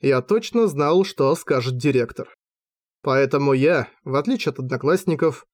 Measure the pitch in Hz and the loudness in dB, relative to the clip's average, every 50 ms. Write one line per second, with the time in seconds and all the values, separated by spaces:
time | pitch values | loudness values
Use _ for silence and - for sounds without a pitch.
0 | - 139 139 127 123 - 202 220 226 - - 233 226 208 147 139 147 143 165 185 | 2 2 0 0 0 0 0 -2 -2 -2 0 0 0 0 0 0 0 2 2 2
1 | 190 190 - - 139 135 156 165 - - 151 131 117 127 127 123 120 143 135 127 | 2 0 0 0 0 0 0 0 -2 -2 -2 0 0 -2 -4 -2 -2 0 2 2
2 | 117 117 - - - - - _ _ _ _ _ _ _ _ _ _ _ _ _ | 0 -2 -6 -14 -14 -16 -16 _ _ _ _ _ _ _ _ _ _ _ _ _
3 | _ - 131 135 139 135 139 147 143 143 135 131 135 151 175 147 110 - _ _ | _ -2 2 2 2 2 2 0 2 2 2 4 4 4 2 2 0 -4 _ _
4 | _ - 131 139 151 220 262 233 - - 139 - 131 127 135 127 - 139 170 190 | _ -4 -4 -2 0 0 -2 -2 -2 -6 -6 -6 -8 -6 -6 -4 0 0 0 0
5 | - - 165 147 - 160 147 - - _ | 0 -2 -2 0 0 -2 -2 -2 -14 _